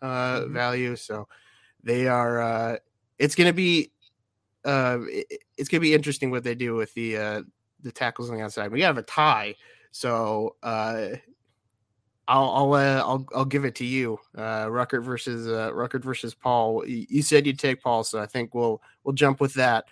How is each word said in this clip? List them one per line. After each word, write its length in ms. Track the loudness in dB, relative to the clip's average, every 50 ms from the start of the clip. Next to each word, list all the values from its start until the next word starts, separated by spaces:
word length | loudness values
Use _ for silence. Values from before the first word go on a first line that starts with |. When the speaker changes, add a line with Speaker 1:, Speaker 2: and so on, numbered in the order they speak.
Speaker 1:
uh, 380 | -8 -6 -4 -2 -2 -2 -2 -2
Speaker 2:
Mm-hmm. 140 | -4 -4 -4
Speaker 1:
value. 420 | -2 -2 0 0 -2 -2 -4 -6
So 320 | -6 -8 -10 -10 -10 -10 -12 -18 -20 _ _ _ _ _ _ _ _ -4
they 240 | -2 0 2 2 2
are, 340 | 2 2 2 2 0 0
uh, 360 | 0 0 0 -2 -2 -2 -4 -6 -10 _ _ _ _ _ _ 0
it's 180 | 0 2 4
gonna 160 | 4 4 4 4
be, 380 | 4 2 2 2 2 0 -2 _ _ _ _ _ _ _ _ _ _ _ _ _ _ -2
uh, 360 | 0 2 2 2 2 0 -2
it, 400 | -4 -6 -6 -6 -6 -8 -10 -14 _ _ _ -8
it's 100 | -4 0
gonna 140 | 0 2
be 120 | 4 6 6
interesting 380 | 4 4 2 -4 -2 -2 -2
what 140 | -2 -2 -2
they 100 | -4 -4
do 200 | -2 -2 -2 -2
with 180 | -2 -2 -4 -4
the, 240 | -6 -4 -4 -2 -2
uh, 240 | -4 -4 -4 -6 -8 -10 _ _ _ _ _ _
the 100 | -14 -12
tackles 380 | -6 -4 -4 -4 -4 -4 -8 -8
on 80 | -6 -6
the 60 | -6
outside. 280 | -6 -6 -6 -6 -4
We 100 | -2 0 2
have 140 | 2 2 0
a 60 | -4
tie, 520 | -4 0 2 4 4 4 2 0 -4 -8 -12 _ -20 -20 _ _ _
so, 640 | -12 -6 -2 -2 0 0 0 0 0 -2 -2 -4 -6 _ -8
uh, 440 | -4 -4 -2 -2 -2 -4 -4 -4 -6 -8 -10 -14 _ -20 _ _ _ _ _ _ _ _ _ _ _ _ _ _ _ _ _ _ 2
I'll, 200 | 4 4 4 4
I'll, 220 | 2 2 4 4 4
uh, 260 | 4 4 4 2 2 2
I'll, 220 | 0 -2 -2 -4 -4 -2
I'll 100 | -2 0
give 200 | 0 0 0 -2
it 80 | -2 -4 -4
to 80 | -6
you. 340 | -4 -2 -2 -2 -2 -4 -6 -10 _ -14 -10
Uh, 300 | -8 -6 -4 -4 -4 -2
Ruckert 360 | -2 -2 -2 0 -2 -2 -2
versus, 440 | -4 -6 -6 -6 -6 -6 -6 -4 -4
uh, 240 | -4 -4 -4 -4
Ruckert 320 | -4 -4 -4 -4 -4 -6 -4
versus 320 | -6 -6 -6 -8 -10 -10
Paul. 400 | _ -2 0 2 2 2 2 0 -2 -4
Y-, 220 | -4 -6 -6 -4 0
you 140 | 0 2 4
said 240 | 6 6 6 6 6
you'd 100 | 0 0
take 240 | 0 0 0 0
Paul, 220 | 0 0 2 2 0
so 160 | -2 -4 -4
I 60 | -6 -4
think 260 | -4 -6 -6 -4 -2
we'll, 300 | 0 0 0 0 -2 _ -14 _ _ -6
we'll 120 | -4 0
jump 260 | 4 4 4 4 4
with 140 | 0 0 2
that. 300 | 2 4 4 4 2 0 _